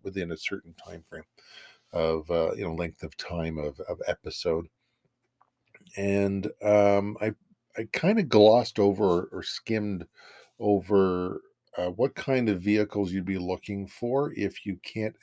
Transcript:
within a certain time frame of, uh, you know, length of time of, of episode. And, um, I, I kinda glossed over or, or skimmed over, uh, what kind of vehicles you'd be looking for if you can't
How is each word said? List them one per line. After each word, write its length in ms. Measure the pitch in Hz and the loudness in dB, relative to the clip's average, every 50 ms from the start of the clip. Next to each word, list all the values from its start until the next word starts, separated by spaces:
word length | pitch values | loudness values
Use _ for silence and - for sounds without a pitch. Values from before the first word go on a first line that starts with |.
| - | -12
within 300 | 98 95 98 90 85 85 | -10 -6 -6 -6 -6 -6
a 60 | 78 | -8
certain 340 | - - 101 98 - 85 80 | -8 -8 -8 -10 -12 -14 -20
time 300 | - - 87 90 87 - | -20 -20 -18 -18 -18 -18
frame 200 | - - 78 78 _ _ _ _ - - - - - - _ _ _ - | -16 -18 -18 -18 _ _ _ _ -20 -20 -20 -20 -20 -20 _ _ _ -4
of, 380 | 87 80 80 80 80 76 80 | -2 0 0 0 -2 -2 -2
uh, 240 | 87 85 80 80 - | -2 0 0 0 -2
you 100 | - 107 | -4 -6
know, 80 | 87 80 | -6 -4
length 300 | 82 87 85 82 - - | -4 -6 -6 -8 -10 -14
of 120 | 80 - - | -14 -12 -12
time 400 | - - 90 85 82 82 82 78 | -12 -8 -6 -6 -4 -4 -4 -6
of, 200 | 73 73 73 - | -6 -8 -8 -10
of 200 | 92 - 90 - - - | -10 -10 -8 -8 -4 -6
episode. 600 | 90 - - - - - - 87 82 82 85 - _ _ _ _ _ _ _ _ _ _ _ _ _ _ _ _ _ _ _ _ _ - _ - - - | -6 -6 -6 -12 -10 -6 -2 -2 -2 -2 -4 -8 _ _ _ _ _ _ _ _ _ _ _ _ _ _ _ _ _ _ _ _ _ -20 _ -16 -8 -4
And, 480 | 101 101 98 101 101 98 98 98 95 - - - 101 | -2 0 2 2 2 2 0 -2 -4 -6 -8 -2 2
um, 560 | 104 104 104 101 101 101 101 101 104 107 - | 4 6 6 6 6 4 4 2 -2 -4 -4
I, 140 | 107 110 107 _ _ _ _ _ _ _ - | -4 -4 -4 _ _ _ _ _ _ _ -10
I 120 | - 113 110 - | -10 -8 -6 -4
kinda 300 | - - 175 220 226 190 | 0 2 2 2 2 2
glossed 560 | 127 113 107 104 107 110 120 120 - - - | 4 6 8 10 10 8 8 4 2 0 2
over 260 | 101 101 98 98 107 | 2 2 4 4 2
or, 240 | 95 87 87 90 - - | 2 2 2 0 -4 -8
or 100 | 90 87 | -10 -10
skimmed 640 | - - - - - 113 110 104 104 98 90 - - _ _ - - - - - - _ - | -8 -10 -10 -6 -4 -2 -2 -2 -4 -6 -6 -8 -12 _ _ -20 -20 -20 -20 -20 -20 _ -4
over, 840 | 113 104 104 98 87 90 104 98 95 92 92 90 90 90 - 78 - _ _ _ _ _ - | 0 2 2 2 2 4 4 4 4 4 2 0 -2 -4 -6 -8 -12 _ _ _ _ _ -6
uh, 140 | - 90 90 | -6 -4 -4
what 240 | 90 95 123 135 - | -2 -2 -2 -2 -2
kind 340 | - - - 135 131 123 110 | -4 -4 0 0 2 2 2
of 140 | 101 90 90 | 0 0 2
vehicles 500 | 104 104 107 104 104 - 104 101 90 92 | 2 2 2 2 0 -2 -2 -2 -2 -2
you'd 140 | 95 90 | -4 -4
be 100 | 92 95 | -4 -4
looking 500 | 92 90 90 92 90 - - 101 98 98 | -4 -4 -4 -6 -6 -6 -8 -8 -8 -8
for 460 | 92 - - - 120 123 139 143 151 151 | -10 -10 -8 -6 -2 -2 -2 -2 -2 -4
if 320 | - 104 95 - - - | -4 -4 -4 -4 -6 -8
you 140 | 104 92 87 - | -8 -8 -8 -10
can't 340 | - - 110 107 107 - _ | -12 -8 -6 -6 -6 -6 _